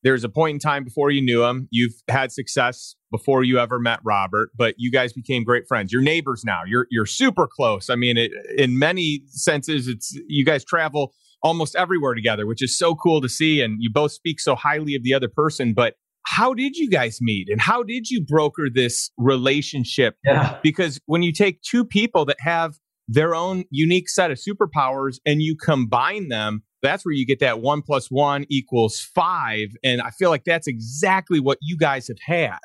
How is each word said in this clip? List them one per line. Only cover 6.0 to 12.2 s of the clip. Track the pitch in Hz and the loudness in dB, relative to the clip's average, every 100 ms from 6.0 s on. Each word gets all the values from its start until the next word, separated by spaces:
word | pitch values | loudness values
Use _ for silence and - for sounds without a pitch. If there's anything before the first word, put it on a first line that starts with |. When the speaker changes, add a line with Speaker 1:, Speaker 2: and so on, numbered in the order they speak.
Speaker 1:
neighbors | 139 165 139 117 | 2 2 -2 -6
now. | 113 90 87 | -4 -4 0
You're, | 120 123 | -2 0
you're | 113 107 | -2 -2
super | - 262 190 151 | 0 0 2 -2
close. | - 123 101 101 | 0 0 0 -2
I | 120 | 0
mean, | 123 117 | 2 2
it, | 117 92 101 117 | 0 -4 -8 0
in | 131 127 | 2 2
many | 151 185 165 147 _ | 2 2 -2 -4 _
senses, | - - 147 135 151 127 | -4 0 0 -2 -4 -4
it's, | 110 - 139 - | -8 -10 -14 -4
you | 143 | 0
guys | 135 147 - | 2 2 0
travel | 170 156 147 135 _ _ _ | -2 0 -2 -6 _ _ _
almost | 160 165 151 - | -2 0 -2 -2
everywhere | 180 180 139 | 0 0 0
together, | 117 | 0